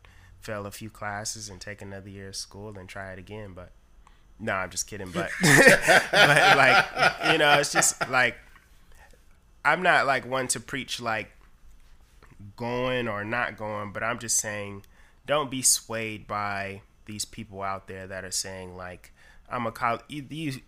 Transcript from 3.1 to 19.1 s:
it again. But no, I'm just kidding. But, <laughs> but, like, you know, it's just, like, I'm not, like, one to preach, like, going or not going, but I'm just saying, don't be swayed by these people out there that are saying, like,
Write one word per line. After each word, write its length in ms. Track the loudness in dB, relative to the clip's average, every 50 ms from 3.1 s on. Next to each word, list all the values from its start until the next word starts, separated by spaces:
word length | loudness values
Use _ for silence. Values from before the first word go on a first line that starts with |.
it 80 | -12 -14
again. 320 | -14 -14 -14 -14 -14 -14 -14
But 180 | -16 -18 -18 -20 _ _ _ _ -20 -20 -20 -20 _ _ _ -14 -8
no, 120 | -4 -2 -2
I'm 160 | -2 -2 -4
just 180 | -6 -8 -8
kidding. 240 | -8 -8 -12 -10 -6
But, 180 | -4 -4 -4 -4 -2
<laughs> 60 | 2
but, 1160 | 6 8 10 10 10 10 8 6 6 6 6 6 4 4 4 6 8 8 8 8 8 8 8
like, 280 | 8 8 6 6 6 4 2 0 2 2 2 2 2 0 2
you 60 | 4
know, 160 | 4 6 6 6 6
it's 120 | 4 2
just, 380 | 2 2 2 2 0 -2 -4 0
like, 260 | 2 2 2 2 0 -4 -16 -20 -20 -20 _ _ -20 -20 _ -20 -20 -20 -20 -20 -20 _ _ -20 -20 _ _ _ _ _ 0
I'm 180 | 0 2 2 4
not, 220 | 4 4 4 4
like, 180 | 4 2 0 -2
one 220 | -2 -4 -4 -2 -2
to 100 | -4 -6
preach, 400 | -6 -8 -8 -8 -8 -8 -8 -6
like, 300 | -4 -4 -4 -4 -6 -10 -16 -20 -20 -20 -20 _ -20 -20 -20 -20 -20 -20 -20 -20 -20 _ _ -20 -20 -20 -20 -20 -20 -18 -14
going 500 | -10 -8 -6 -4 -2 -2 -2 -2 -2 -2
or 160 | -4 -4 -4 -4
not 320 | -4 -2 -2 -2 -4 -4
going, 360 | -6 -8 -8 -6 -6 -8 -8 -8
but 100 | -6 -4
I'm 160 | -4 -4 -4
just 180 | -4 -2 -2
saying, 480 | -2 -2 -4 -6 -8 -8 -10 -12 -14 -16 -20 _ _ -20 _ _ _ _
don't 240 | -2 -2 0 -2 -2
be 120 | -4 0
swayed 680 | 2 2 2 0 -2 -6 -8 -6 -6 -6 -8 -10 -10
by 540 | -8 -6 -4 -4 -4 -4 -6 -6 -8 -10 -12 -16 _ _ _ -16
these 180 | -12 -10 -10 -10
people 360 | -10 -10 -14 -14 -12 -10 -8
out 260 | -6 -6 -6 -8 -10
there 200 | -14 -14 -14 -12
that 180 | -12 -12 -12 -10
are 60 | -6
saying, 440 | -6 -6 -6 -6 -10 -12 -12 -14 -14
like, 380 | -14 -14 -14 -16 -16 -20 -20